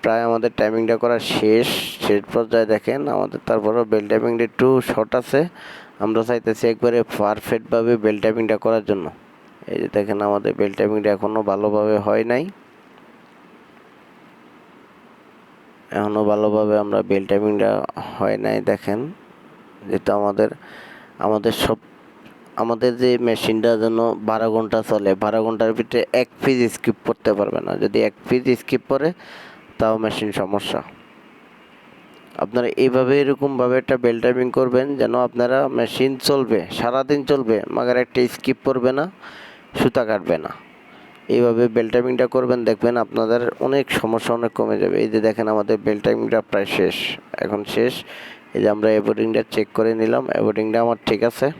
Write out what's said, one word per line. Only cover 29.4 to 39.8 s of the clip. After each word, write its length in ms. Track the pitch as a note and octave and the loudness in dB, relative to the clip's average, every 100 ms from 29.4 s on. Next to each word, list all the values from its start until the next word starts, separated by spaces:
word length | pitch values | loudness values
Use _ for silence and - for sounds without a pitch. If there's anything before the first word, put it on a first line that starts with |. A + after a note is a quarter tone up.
| - - - - | -20 -20 -20 -2
তাও 160 | A2+ A2 | 0 0
মেশিন 320 | A2 G#2+ G#2+ | -2 -4 -6
সমস্যা। 480 | G2 F#2+ G2+ - - - - - - - - - - - - - - - - - - | -4 -4 -4 -4 -8 -8 -20 -20 -20 -20 -20 -20 -20 -20 -20 -20 -20 -20 -20 -18 -8
আপনারা 300 | F#2+ A#2+ A#2+ - | -4 -2 -2 2
এইভাবে, 380 | C3 B2+ B2+ C#3+ | 2 2 2 2
এরকমভাবে 540 | C#3 C3+ C#3 C3+ B2 B2+ | 2 0 -2 0 0 0
একটা 180 | B2+ C3 | 0 0
বেল 220 | A#2+ A#2 | 2 2
টাইমিং 260 | B2 B2 B2+ | 0 2 0
করবেন, 360 | A#2 C3 B2+ C3+ C#3 | 0 2 2 0 0
যেন 180 | A2+ | 0
আপনারা 440 | B2 B2 A#2+ A#2+ C3 C#3 | 0 -2 0 0 2 0
মেশিন 440 | B2 A#2 - C3 C3 | -2 -4 0 -2 0
চলবে, 420 | - C#3+ B2 A2 F2 G#2+ | 0 0 2 0 -2 -4
সারাদিন 420 | A#2 B2+ C3 D3 | -2 -2 0 -2
চলবে, 320 | C3 C#3+ A#2 A2 - | 2 0 2 0 0
মাগার 260 | - B2 B2 | 0 2 2
একটা 240 | B2 - B2 | 2 2 0
স্কিপ 240 | - - C3 | 0 -4 -2
করবে 260 | - C3 B2 | 0 2 2
না, 120 | C3+ E3+ - - - - - - | 0 -4 -8 -20 -20 -20 -20 -14
সুতা 240 | - | 0